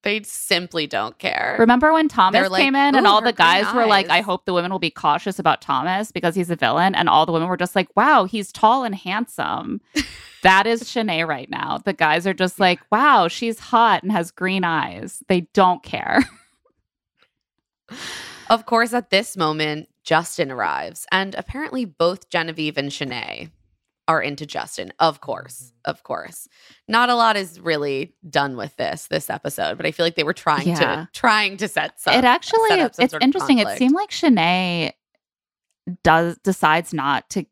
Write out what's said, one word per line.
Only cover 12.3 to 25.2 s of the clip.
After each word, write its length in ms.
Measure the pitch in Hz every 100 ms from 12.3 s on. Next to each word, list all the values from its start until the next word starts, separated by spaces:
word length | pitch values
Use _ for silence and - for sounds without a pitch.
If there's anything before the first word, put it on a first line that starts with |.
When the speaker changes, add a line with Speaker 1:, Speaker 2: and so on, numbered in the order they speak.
Speaker 2:
just 260 | 190 185 -
Speaker 3:
Yeah. 40 | 185
Speaker 2:
like, 160 | 180 _
"Wow, 380 | 214 294 220 170
she's 300 | - 233 226
hot 440 | - 240 233 180
and 80 | 185
has 180 | 208 170
green 360 | - 185 190 180
eyes." 580 | 160 131 90 180 - -
They 180 | 185 165
don't 280 | - 185 180
care. 380 | - - - - 254 - _ _ _ _ _ _ _ _ _ _ _ _ _ _ _
<laughs> 40 | 240 - - - - -
Speaker 1:
Of 160 | 226 -
course, 280 | 226 233
at 160 | 240 -
this 280 | 190 233 196
moment, 500 | 160 156 151 151 156 _
Justin 480 | - 160 170 - 143
arrives. 560 | 127 90 69 78 - -
And 200 | 185 196 190
apparently 500 | - 269 302 262 220
both 440 | _ 170 185 _
Genevieve 480 | 175 165 156 151 147
and 120 | 143
Shanae 600 | - 135 123 - - 160 _ _ _ _ _ -
are 120 | 160
into 240 | 143 143 147
Justin. 460 | - - - 92 -
Of 220 | 160 147